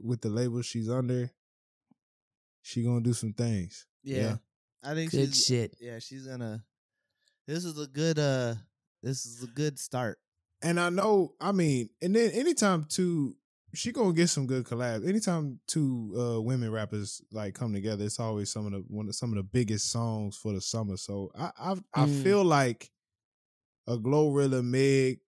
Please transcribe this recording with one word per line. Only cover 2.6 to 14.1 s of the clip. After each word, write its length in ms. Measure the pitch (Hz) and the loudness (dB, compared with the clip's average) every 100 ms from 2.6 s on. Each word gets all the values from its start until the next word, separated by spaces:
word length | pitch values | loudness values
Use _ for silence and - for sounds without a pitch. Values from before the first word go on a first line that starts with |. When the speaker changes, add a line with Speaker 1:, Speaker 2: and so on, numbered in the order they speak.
Speaker 1:
She 200 | - 123 | -8 -2
gonna 180 | 117 120 | 0 2
do 120 | 120 | 2
some 200 | 113 113 | 0 -2
things. 540 | 101 117 104 87 - - _ | -2 0 0 -2 -10 -20 _
Speaker 2:
Yeah. 160 | 135 131 | -6 -2
Speaker 1:
Yeah. 180 | 110 110 _ _ _ _ | -2 -4 _ _ _ _
Speaker 2:
I 120 | 135 | -6
think 160 | 156 160 | -4 -2
Speaker 3:
Good 240 | 139 139 | 0 2
Speaker 2:
she's, 120 | 135 - | 2 2
Speaker 3:
shit. 300 | 120 107 - | 2 -2 -6
Speaker 2:
yeah, 180 | 120 113 | -14 -14
she's 280 | - 135 131 | -14 -16 -12
gonna, 360 | 127 117 110 - _ _ _ _ _ _ _ - | -8 -8 -8 -14 _ _ _ _ _ _ _ -8
this 180 | 165 | -6
is 140 | 175 151 | -6 -8
a 60 | 147 | -8
good, 320 | 139 165 151 | 0 2 2
uh, 360 | 143 131 120 110 - _ _ _ | 2 2 0 -4 -10 _ _ _
this 220 | 123 131 | -6 -6
is 180 | 120 117 | -8 -12
a 40 | 123 | -10
good 320 | 127 151 139 | -4 -4 -4
start. 400 | - 127 117 - _ _ _ - | -6 -4 -4 -6 _ _ _ -6
Speaker 1:
And 160 | 165 170 | 0 2
I 80 | 175 | 2
know, 440 | 180 214 202 165 - | 2 4 4 2 -2
I 120 | 180 | 0
mean, 360 | 196 160 131 110 - | 2 4 2 -2 -4
and 120 | 180 | 2
then 160 | 220 226 | 4 4
anytime 520 | 196 320 302 202 170 | 2 2 4 4 2
two, 500 | 151 - 180 165 131 - _ _ _ | 0 0 2 2 -2 -6 _ _ _
she 180 | - 233 | -8 -4
gonna 200 | 254 202 | 2 4